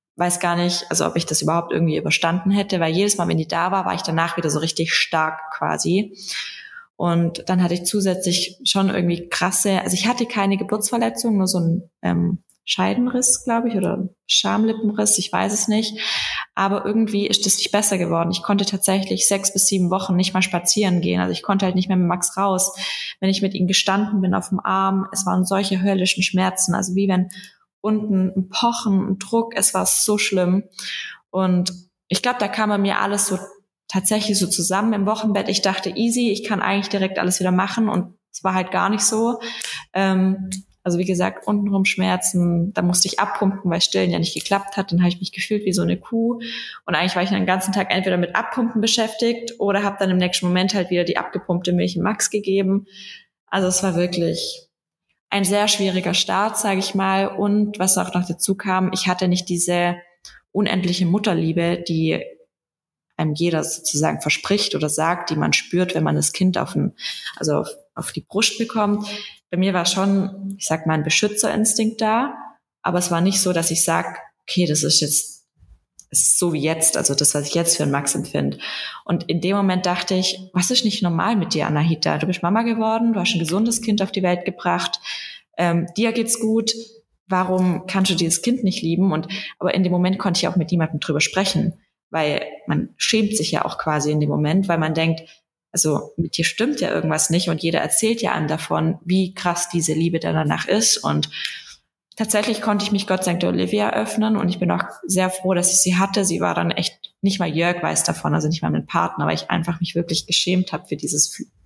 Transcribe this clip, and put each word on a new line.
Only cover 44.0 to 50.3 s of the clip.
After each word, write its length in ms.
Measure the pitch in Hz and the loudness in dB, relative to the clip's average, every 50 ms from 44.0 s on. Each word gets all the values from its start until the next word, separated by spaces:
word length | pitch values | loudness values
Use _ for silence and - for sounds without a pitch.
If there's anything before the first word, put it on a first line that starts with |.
| 185 175 | 0 2
ja 80 | 175 170 | 0 0
nicht 160 | 165 - - | -2 -2 -4
geklappt 420 | - - - 196 196 196 - - | -6 -2 -2 -2 -2 -2 -4 -6
hat. 140 | 202 190 - | -6 -2 0
Dann 100 | 170 175 | 2 4
habe 100 | 180 175 | 4 2
ich 100 | 175 175 | 2 -2
mich 120 | 190 - | -6 -10
gefühlt 320 | - 190 - - 214 208 208 | -8 -8 -4 -2 -2 -2 0
wie 100 | 196 175 | 0 0
so 80 | 170 | 2
eine 160 | 170 170 180 180 | 2 0 -2 -2
Kuh. 420 | - - 233 226 226 233 240 233 233 233 - - - - - - - | -4 -4 -2 0 0 0 -2 -4 -6 -10 -10 -10 -10 -12 -14 -12 -6
Und 80 | - 175 | -2 0
eigentlich 220 | 151 180 185 - | 0 0 0 0
war 60 | 180 | 0
ich 80 | 180 190 | 0 0
den 140 | 202 196 185 | 0 0 2
ganzen 280 | 180 185 190 190 208 | 2 2 0 0 0
Tag 200 | 196 208 190 - | 0 0 0 0
entweder 240 | - 190 190 190 180 | 0 0 2 2 2
mit 180 | 180 175 175 - | 2 0 0 0
Abpumpen 460 | - 233 - - 262 226 233 - 220 | -2 -2 -2 -2 -2 -2 0 0 0
beschäftigt 760 | 208 226 - 240 220 220 - - 233 233 233 233 233 - - - | 0 2 2 0 0 -2 -2 -2 0 0 0 -2 -6 -10 -6 -2
oder 240 | 190 202 196 196 | 0 0 2 2
habe 140 | 208 202 202 - | 0 -2 -2 0
dann 100 | 196 190 | 0 2
im 60 | 180 | 2
nächsten 300 | 180 180 180 | 2 2 0